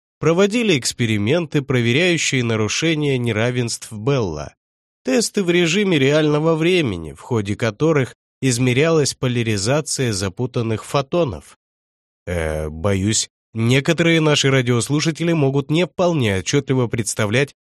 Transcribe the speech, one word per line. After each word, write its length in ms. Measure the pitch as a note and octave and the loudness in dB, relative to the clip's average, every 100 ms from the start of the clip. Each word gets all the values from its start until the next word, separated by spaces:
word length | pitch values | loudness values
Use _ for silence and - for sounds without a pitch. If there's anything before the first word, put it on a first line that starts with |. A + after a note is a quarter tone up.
| _ - | _ -4
проводили 580 | D3+ E3+ G3+ A#3 A3+ D3+ | 0 2 2 2 2 0
эксперименты, 840 | - - A#2 G#2+ G#2 E3 D#3+ D3+ | 0 -2 0 0 2 0 0 -4
проверяющие 840 | C3+ B2+ A#2 B2 F3+ E3 - C3+ | 0 0 2 2 2 0 0 -2
нарушение 720 | A#2 A2 G#2+ - D#3+ D#3 D3 C3 | 0 0 -2 -2 -2 0 0 0
неравенств 760 | A#2+ G#2 A#2+ B2 A#2 - - | 0 0 0 -2 -4 -6 -10
Белла. 640 | A2 A2 C#3 G2+ D2+ C#2 _ _ _ _ _ | -6 -2 0 -2 -4 -10 _ _ _ _ _
Тесты 400 | - B3+ G#3+ - | -2 0 0 -2
в 60 | F3 | 0
режиме 500 | F3 F3 F#3 G3 D#3+ | 2 2 2 2 2
реального 560 | C3+ D3+ D#3 D3 D#3+ D#3+ | 4 4 2 2 2 0
времени, 580 | E3 F#3 C#3 F2+ D#2 | 2 2 0 -4 -8
в 80 | - | -14
ходе 340 | - A#2 G2+ G2+ | -4 -2 -2 -2
которых 600 | A#2 G#2 D#3 D3 B2+ - _ - | -2 0 0 2 0 -6 _ -4
измерялась 720 | C3+ A#2+ B2+ B2 E3 D#3+ C3+ | -2 2 2 2 2 2 0
поляризация 1000 | - C3 A#2+ A2+ G#2 G2 C#3+ C#3+ - B2+ | -2 -2 -2 0 -2 0 -2 -2 -4 -2
запутанных 720 | G2+ F#2+ F2+ B2 B2+ A2+ A2 | -2 -4 -4 -6 -4 -4 -4
фотонов. 720 | - C#3+ C3+ F3 D#3 D#2+ - - _ _ _ _ _ _ - | -4 -4 -2 -2 -2 -4 -14 -20 _ _ _ _ _ _ -6
Э, 440 | F2 D#2+ D#2 D#2 | -4 -2 -4 -6
боюсь, 600 | D#2 G2+ G2 G2 A2 - _ _ | -4 -2 0 0 -2 -4 _ _
некоторые 680 | A2 A#2 C3 C#3 E3 E3 E3 | -4 2 2 2 2 2 4
наши 280 | D#3 C#3+ C3+ | 4 2 2
радиослушатели 840 | C3+ B2 A#2+ A2 D3 D#3 D#3 E3 | 2 2 0 0 -2 -2 -2 -2
могут 360 | E3 C#3 C#3 C3+ | 0 0 0 0
не 140 | D#3 F3 | 0 0
вполне 500 | - F3+ E3 A2+ F#2+ | 0 0 2 0 0
отчетливо 520 | F2+ C#3+ C3 C3 A#2+ | 0 -2 0 0 0
представлять, 680 | A#2 G#2 - G#2+ A#2 C#3+ - | -2 -6 -2 0 0 -2 -6